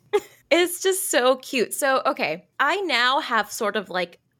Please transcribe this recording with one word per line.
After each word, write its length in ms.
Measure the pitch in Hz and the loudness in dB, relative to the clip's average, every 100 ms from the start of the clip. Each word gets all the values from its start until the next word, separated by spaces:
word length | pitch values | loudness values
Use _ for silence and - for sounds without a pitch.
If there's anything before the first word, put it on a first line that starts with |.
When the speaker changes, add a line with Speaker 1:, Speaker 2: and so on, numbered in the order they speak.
| _ | _
Speaker 1:
<laughs> 80 | 403 - - _ | -4 -4 -14 _
Speaker 2:
It's 320 | 330 349 - | 2 2 0
just 300 | 381 370 - | -2 -2 0
so 240 | 302 247 262 | 2 4 2
cute. 380 | - 269 - | -2 -2 -2
So, 280 | - 277 269 - | -2 0 2 0
okay, 400 | 285 165 165 - - | -2 -4 -4 -10 -2
I 160 | 277 381 | 0 0
now 380 | 359 240 247 277 | 0 2 2 2
have 320 | - 226 208 | 0 -2 -2
sort 240 | - 208 220 | -4 -2 -2
of, 140 | 185 | -4
like, 300 | 180 175 - _ | -4 -6 -8 _